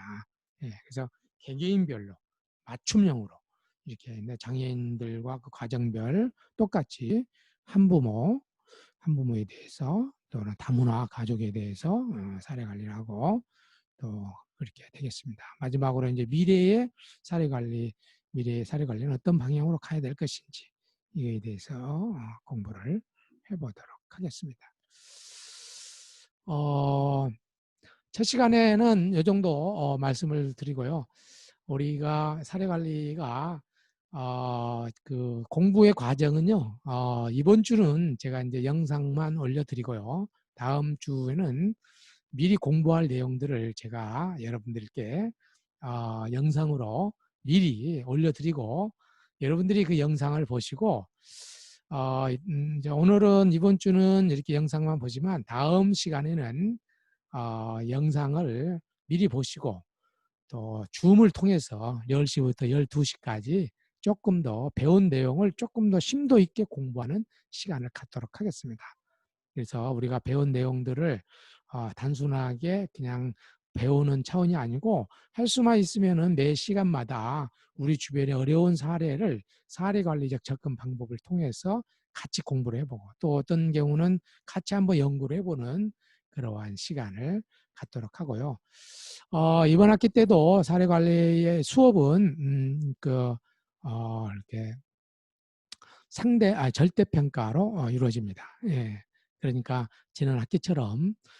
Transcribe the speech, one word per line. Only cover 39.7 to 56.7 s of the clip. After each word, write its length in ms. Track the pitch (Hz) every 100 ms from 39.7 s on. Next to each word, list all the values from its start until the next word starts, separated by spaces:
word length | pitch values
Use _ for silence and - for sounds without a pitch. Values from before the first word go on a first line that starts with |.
| 123 123 113 104 165 208 _ _ -
다음 400 | 123 143 147 147
주에는 760 | - 135 127 147 170 127 196 220 _ _ _ _ _
미리 260 | 131 180 202
공부할 500 | - 156 160 165 160
내용들을 680 | 127 127 127 139 123 113
제가 640 | 110 113 117 107 123 180 165
여러분들께, 920 | 113 120 113 113 107 - 110 151 226 - _ _ _ _
어, 420 | 127 120 117 113 113
영상으로 800 | 123 151 143 156 143 110 117 202 - _ _
미리 600 | 135 180 175 107 139 156
올려드리고 880 | 123 139 160 - 156 147 110 147 214 - _ _ _ -
여러분들이 440 | 135 165 185 208
그 140 | 170 165
영상을 440 | 147 147 143 151 151
보시고, 600 | 123 - 135 214 123 92 _ _ - - - - - -
어, 360 | 143 131 131 131 131 185
음, 300 | 147 147 151
이제 100 | 143
오늘은, 640 | 147 175 208 202 196 190
이번 260 | 165 196 196
주는 500 | 196 185 190 190 185
이렇게 240 | 139 143
영상만 440 | 147 156 156 156 156
보지만 460 | 123 123 175 175
다음 480 | 107 120 147 180 196
시간에는, 840 | 196 180 147 147 165 120 131 202